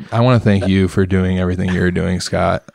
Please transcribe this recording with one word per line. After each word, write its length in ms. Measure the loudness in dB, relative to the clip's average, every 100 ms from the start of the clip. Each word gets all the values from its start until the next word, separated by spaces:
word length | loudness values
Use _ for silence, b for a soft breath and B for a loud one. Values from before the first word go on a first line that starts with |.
| -6
I 100 | 0
wanna 200 | 2 2
thank 260 | 2 2 2
you 220 | 2 2
for 160 | 0
doing 340 | 0 0 0 0
everything 360 | -2 -2 -2
you're 160 | 0 0
doing, 300 | 0 -2 -4
Scott. 440 | -4 -2 0 -2 -6